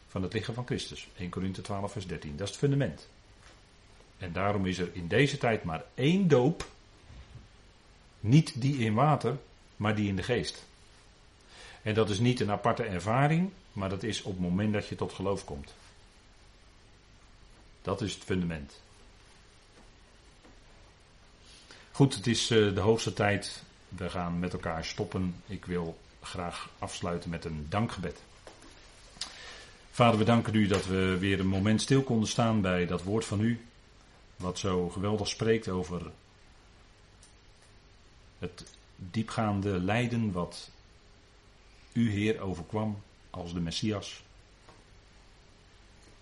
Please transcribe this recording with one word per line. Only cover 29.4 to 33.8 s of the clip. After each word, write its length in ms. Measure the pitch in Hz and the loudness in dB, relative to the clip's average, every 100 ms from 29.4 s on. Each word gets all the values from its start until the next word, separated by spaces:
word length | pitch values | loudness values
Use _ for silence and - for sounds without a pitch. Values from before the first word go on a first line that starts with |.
| - - - - - | -18 -18 -20 -20 -8
Vader, 280 | - 120 110 | 4 6 6
we 60 | 110 | 6
danken 300 | 117 113 107 | 4 4 4
u 120 | 104 | 4
dat 180 | 98 92 | 4 2
we 320 | 95 92 92 | 2 2 2
weer 220 | 98 95 | 2 2
een 80 | 92 | 2
moment 340 | 98 98 110 | 2 4 2
stil 220 | - 135 | 4 2
konden 260 | 135 117 104 | 4 2 0
staan 320 | - 117 110 | 2 2 4
bij 240 | 92 90 87 | 2 2 0
dat 180 | 90 | -2
woord 220 | 87 110 110 | 0 -2 0
van 160 | 101 | 0
u, 240 | 110 120 - - | 0 0 -6 -20